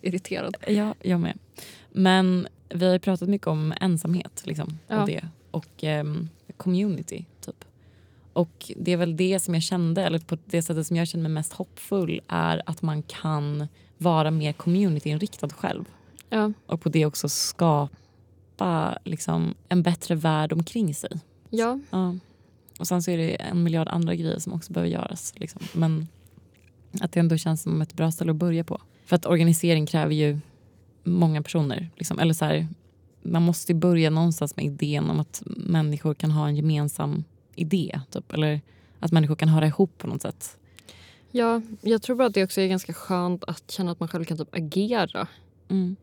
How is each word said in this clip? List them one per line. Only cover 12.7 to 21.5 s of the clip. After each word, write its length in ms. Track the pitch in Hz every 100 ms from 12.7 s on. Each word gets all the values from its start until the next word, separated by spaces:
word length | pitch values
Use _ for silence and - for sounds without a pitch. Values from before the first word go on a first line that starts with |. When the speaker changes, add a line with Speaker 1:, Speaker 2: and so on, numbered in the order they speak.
| 160
Speaker 2:
man 200 | 165 151
kan 680 | - - 160 156 147 147 151 _ - _
vara 320 | 165 160 156
mer 220 | 160 151
communityinriktad 960 | 151 - 180 202 151 151 151 202 - 147
själv. 360 | 143 - - - - - - -
Speaker 1:
Ja. 220 | 220 214 214 _
Speaker 2:
Och 140 | 165
på 80 | -
det 180 | 165 151
också 220 | - 147
skapa, 1700 | - - - 170 147 143 - _ _ _ _ _ - 185 165 156 -
liksom, 500 | - 165 - 165 165 - -
en 140 | 180
bättre 320 | 170 170 -
värld 380 | 160 160 156 156
omkring 420 | 160 165 233 196
sig. 160 | 147 - - - _ -